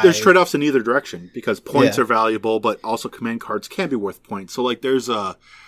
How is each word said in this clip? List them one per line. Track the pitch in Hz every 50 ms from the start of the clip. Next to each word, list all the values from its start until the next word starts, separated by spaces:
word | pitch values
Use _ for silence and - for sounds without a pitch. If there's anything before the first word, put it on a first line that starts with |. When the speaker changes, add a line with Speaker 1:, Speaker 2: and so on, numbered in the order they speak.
| -
Speaker 1:
there's | 180 165 -
Speaker 2:
I | -
Speaker 1:
trade-offs | 196 180 185 180 175 -
in | 147
either | 147 151 139 131 107
direction | 113 123 143 - - - 175 175 180 -
because | 123 - - 107 -
points | - - - 139 127 113 101 -
Speaker 2:
Yeah. | 123
Speaker 1:
are |
valuable, | 107 120 110 113 113 113 107 101 113 110 110
but | 107 113 104 - -
also | 110 113 113 - 123
command | - - 123 117 117 117
cards | - - 107 107 - -
can | - - 190 165
be | 139
worth | 117 101 98 90 - _
points. | - 107 98 95 90 -
So, | -
like, | 123 123 120 120 -
there's | 131 135 131 117 120
a, | 120 107 101 95 87 _ _ _ - - -